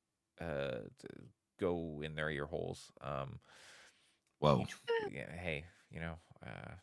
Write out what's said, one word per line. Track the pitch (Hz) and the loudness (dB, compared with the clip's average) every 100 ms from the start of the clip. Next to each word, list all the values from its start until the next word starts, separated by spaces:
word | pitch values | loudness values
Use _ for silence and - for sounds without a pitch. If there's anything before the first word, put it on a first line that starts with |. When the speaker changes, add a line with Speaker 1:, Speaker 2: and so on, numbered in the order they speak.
| _ _ _ - | _ _ _ -6
Speaker 1:
uh, | 82 71 69 60 50 - | -2 0 0 -2 -6 -12
t-, | - - - - _ - | -14 -14 -16 -20 _ 0
go | 92 87 82 73 | 2 2 0 -2
in | 78 | -4
their | 78 78 | 0 0
ear | 71 73 | 2 0
holes. | 80 85 90 - - | 0 -2 -4 -10 -10
Um, | 67 69 69 - - - - - - - _ _ _ - | -4 -2 -2 -6 -14 -20 -20 -20 -20 -20 _ _ _ 6
Speaker 2:
Whoa. | 73 67 | 8 8
Speaker 1:
each, | - - - 453 415 | 6 -4 2 2 2
yeah, | 67 60 | -4 -6
hey, | 82 87 73 87 - - | -4 -2 -2 -4 -16 -12
you | 80 | -6
know, | 82 80 - - - | -6 -6 -12 -16 -12
uh, | 50 - 90 | -10 -10 -12